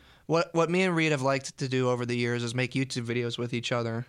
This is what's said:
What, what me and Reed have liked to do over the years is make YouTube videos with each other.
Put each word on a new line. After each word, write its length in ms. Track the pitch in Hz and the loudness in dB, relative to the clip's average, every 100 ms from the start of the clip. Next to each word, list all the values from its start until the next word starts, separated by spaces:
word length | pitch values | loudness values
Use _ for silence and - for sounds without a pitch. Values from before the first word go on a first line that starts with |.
| - - - | -20 -14 0
What, 260 | 160 170 | 0 2
what 160 | 165 165 | 2 2
me 140 | 180 | 4
and 140 | 190 165 | 2 2
Reed 160 | 160 | 2
have 100 | 143 | 2
liked 340 | 135 135 - - | 2 0 -4 -6
to 100 | 135 | -2
do 200 | 131 127 | 2 2
over 140 | 123 | 0
the 120 | 120 120 | 0 0
years 260 | 120 120 | 0 0
is 100 | 120 123 | -2 -2
make 160 | 123 | -2
YouTube 320 | 131 131 127 117 | -2 -2 -4 -4
videos 320 | 120 120 117 | -2 -2 -4
with 160 | 120 | -4
each 160 | 120 - | -4 -2
other. 340 | 120 117 113 | -2 -2 -4